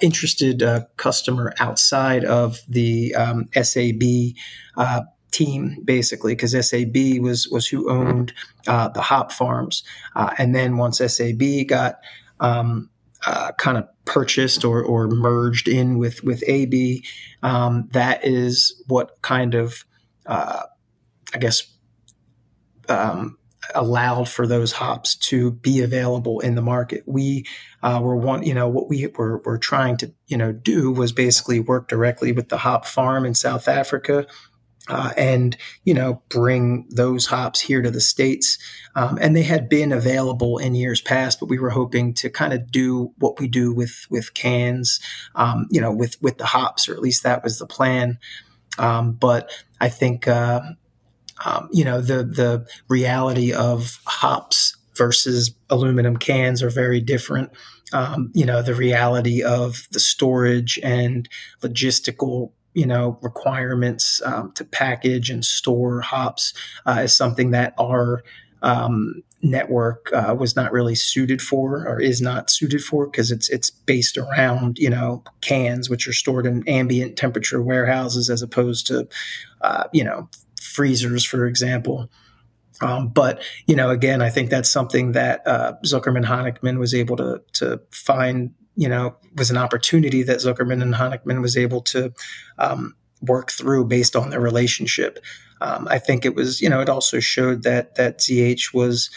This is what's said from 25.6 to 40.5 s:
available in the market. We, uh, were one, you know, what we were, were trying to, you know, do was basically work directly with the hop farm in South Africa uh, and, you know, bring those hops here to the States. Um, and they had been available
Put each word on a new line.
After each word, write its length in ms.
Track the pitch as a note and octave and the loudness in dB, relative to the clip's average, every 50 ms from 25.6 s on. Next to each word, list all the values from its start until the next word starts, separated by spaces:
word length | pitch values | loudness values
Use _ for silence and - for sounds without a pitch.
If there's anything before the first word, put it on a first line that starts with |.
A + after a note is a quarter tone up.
| - C3 C3+ C3 | 0 0 2 2
available 600 | B2 A#2 B2+ B2+ B2 B2 B2 A#2+ A#2 A#2 A2+ G#2+ | 2 0 0 0 0 0 -2 -2 -2 -2 -4 -2
in 160 | - B2+ A#2+ | -2 0 0
the 60 | A#2+ A#2 | 0 0
market. 420 | B2 B2 B2 B2 B2 - - - | 0 0 0 -2 -4 -6 -8 -6
We, 400 | - C3+ C3+ C#3 C#3 C#3 C3+ A#2 - - - - - - _ - | -4 -2 0 0 0 -2 -2 -4 -8 -14 -18 -18 -20 -12 _ -2
uh, 180 | B2 A#2+ A#2+ A#2+ | 0 0 0 0
were 140 | B2 B2 | 0 0
one, 260 | A#2+ A#2 C3 C3 - - | 0 0 0 0 0 0
you 120 | D#3+ C3 | 0 0
know, 140 | B2+ B2 A#2+ | 2 0 2
what 200 | B2 C3 - - | 0 0 0 0
we 180 | D3+ C3+ C3+ | -2 -2 -2
were, 320 | C#3+ - - A#2 A2 A2+ G#2+ - | -4 -4 -2 -2 -2 -2 -4 -4
were 140 | A#2 A2+ A2+ | -4 -4 -4
trying 380 | - - D3 C3+ C3 B2+ A#2+ A#2+ | -2 -2 0 0 2 0 0 -2
to, 140 | - - - _ _ | -4 -8 -12 _ _
you 100 | - D3+ | -6 -2
know, 140 | A#2+ A2+ A2 | -2 -2 -2
do 400 | G#2+ A2+ B2 A3 A3 F3+ C#3 C3 | -4 -2 0 0 2 2 2 2
was 220 | B2+ B2+ B2 A#2 A#2 | 2 0 0 0 0
basically 480 | B2+ B2+ B2 A#2+ - - - B2 A#2 | 0 2 2 2 2 2 0 0 0
work 280 | A2+ B2 B2+ B2 B2 - | 2 0 0 -2 -2 -2
directly 440 | B2 A2+ A#2 A#2+ A#2+ - C3 B2 A#2+ | 0 2 2 2 0 0 -2 0 0
with 160 | B2 A#2 - | -2 -2 -2
the 80 | A#2+ | -4
hop 280 | A#2+ - B2+ B2 A#2 - | -2 0 0 0 0 -2
farm 400 | - - - C3 B2+ C3 C3+ C3 | -2 -2 0 0 2 2 0 0
in 100 | B2 A#2 | 0 0
South 340 | - - C3 B2+ A#2+ - B2+ | 0 0 0 -2 0 0 2
Africa 580 | C3+ C#3 C3 - C#3+ C3 - - C#3+ C#3+ C#3+ C#3+ - - - _ _ _ _ _ _ _ - - | 2 2 0 0 -2 -2 0 0 0 0 0 -4 -10 -20 -20 _ _ _ _ _ _ _ -10 -6
uh, 220 | B2+ B2+ C3 B2+ - | -4 -4 -4 -2 0
and, 400 | D3+ C3+ C3 C3 B2 B2 A#2+ B2 - - - - - _ | 2 2 4 4 4 2 2 0 -4 -10 -18 -20 -4 _
you 100 | F#3+ E3+ | 2 2
know, 260 | C3 B2+ C3 B2 - _ _ | 2 2 0 -2 -6 _ _
bring 580 | - A#2+ A#2+ B2 B2+ B2+ B2 A#2+ A#2+ A#2+ A#2+ - | 0 2 4 4 4 4 2 2 0 0 -4 -4
those 360 | B2 A#2 B2 B2+ B2+ B2 - | 0 0 2 2 2 0 0
hops 340 | - C3 B2+ B2+ - - - | 0 0 -2 -2 -2 -2 -2
here 200 | - - C3+ B2+ | -2 0 0 2
to 100 | A#2+ A#2+ | 2 0
the 100 | A#2 A2 | 0 0
States. 580 | G#2 - - - C3+ C3 C3 - - - - - - - - - - - - | 0 0 2 2 2 2 2 0 0 -2 -2 -4 -6 -12 -20 -20 -20 -8 -4
Um, 220 | C3+ B2 C3 - - | -2 -2 0 0 2
and 160 | - D#3 D#3 | 4 4 4
they 80 | E3 D#3+ | 4 4
had 240 | - E3 D#3 A#2+ A2+ | 4 2 0 2 2
been 240 | D3+ D3 D3+ C#3+ C3+ | 2 2 4 2 2
available 680 | B2 A#2 B2+ C3 C3+ C3 C3 B2+ B2 A#2+ A#2+ | 2 2 2 2 2 0 0 0 0 0 0